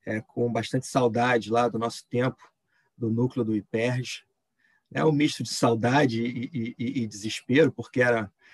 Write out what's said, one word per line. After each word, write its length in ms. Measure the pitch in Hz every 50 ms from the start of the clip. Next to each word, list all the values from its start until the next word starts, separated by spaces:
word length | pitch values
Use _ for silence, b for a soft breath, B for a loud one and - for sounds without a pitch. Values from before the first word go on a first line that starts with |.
| -
é, 160 | 104 107 110
com 280 | - _ - 123 120 120
bastante 360 | 113 117 107 - - 131 -
saudade 640 | - - 135 123 117 107 117 120 127 123 117 104 107
lá 180 | 110 113 123 117
do 100 | 101 110
nosso 280 | 113 - - - - -
tempo, 340 | - 123 123 127 - _ - - _ _ _ _ _ _ _ _ _
do 140 | - 120 110
núcleo 340 | 113 117 127 123 - 127 110
do 100 | 110 110
iperj, 720 | 104 98 - - 110 117 123 123 127 120 - - - _ _ _ _ _ _ _ _ _ _ _ _ _ _
né? 140 | - 143 151
Um 80 | 156
misto 300 | 151 143 151 147 - -
de 100 | 127 -
saudade 680 | - - - 120 117 110 110 120 131 147 147 127 113 113
e, 280 | 117 123 120 120 120 - -
e, 200 | 120 113 120 - -
e, 240 | 117 123 135 127
e 40 | 113
desespero, 640 | 107 104 101 104 110 - - - - 123 147 160 131
porque 300 | - - 113 - - -
era, 320 | 123 123 120 113 104 95 _ b b b